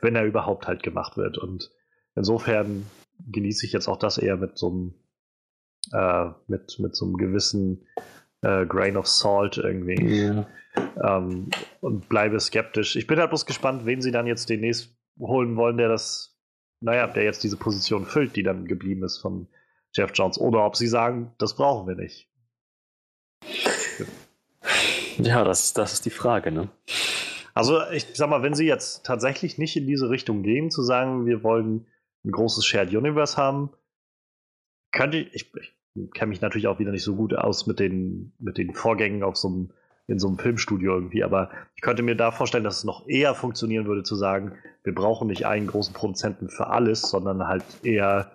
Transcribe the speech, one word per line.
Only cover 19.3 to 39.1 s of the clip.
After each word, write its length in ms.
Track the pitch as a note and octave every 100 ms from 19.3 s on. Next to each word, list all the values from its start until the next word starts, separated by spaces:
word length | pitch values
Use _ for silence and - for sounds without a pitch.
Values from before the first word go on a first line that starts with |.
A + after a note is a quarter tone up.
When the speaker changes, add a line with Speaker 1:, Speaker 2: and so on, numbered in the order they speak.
| F#2 F2+ _ _ _ _
Speaker 1:
Jeff 180 | - G2
Johns. 240 | - F#2+ F#2+
Oder 260 | - A2+
ob 120 | G#2+ -
sie 120 | A#2
sagen, 440 | A#2 A#2+ B2 A#2+ -
das 160 | G#2
brauchen 340 | - C#3 B2+ F#2
wir 80 | F#2
nicht. 340 | F2+ - _ _ _ _ _ _ _ _ _ _ _ _ - - - - - - - - - _ _ _ - - - - - -
Speaker 2:
Ja, 260 | - A#2+
das, 280 | G2 F#2 -
das 220 | - G2+
ist 100 | -
die 60 | -
Frage, 420 | - B2 A2+ -
ne? 160 | D#2+ G2+ - - - - - - - -
Speaker 1:
Also, 260 | - A#2 D#3+ -
ich 180 | E3 -
sag 160 | - D3
mal, 140 | D3
wenn 100 | C3
sie 140 | D3 D#3+
jetzt 400 | D#3+ - - -
tatsächlich 500 | B2 B2+ C#3 E3+ -
nicht 180 | D#3+ D#3+
in 80 | C3+
diese 240 | C#3+ C3
Richtung 320 | B2 - G#2+
gehen, 280 | F#2+ B2 D#3+
zu 120 | D#3
sagen, 420 | B2 B2+ B2+ C3
wir 180 | A#2+ A#2
wollen 440 | A2 A2+ A2 A2 A2+ _ _ _ -
ein 60 |
großes 340 | F#2+ A2+ A2 G#2+
Shared 260 | G#2 F#2
Universe 460 | G#2+ C#3 D3+ D3 -
haben, 320 | C#3 C#3 C#3+ _ _ _ _ _ _ _ _ _ _ _ _
könnte 240 | - C3 D#3+
ich, 160 | D3
ich, 220 | - -
ich 560 | - - _ _ - F2+
kenn 160 | - A2
mich 140 | F#2+
natürlich 240 | G#2 G#2+ G#2
auch 120 | F#2+
wieder 120 | G2+
nicht 140 | G2
so 120 | - G2
gut 180 | A2
aus 320 | - - G2 -
mit 120 | G#2
den, 560 | G2 F#2 F#2 F#2 F#2 _
mit 200 | G2+ F2+
den 160 | F2
Vorgängen 480 | - A2+ A2 G#2+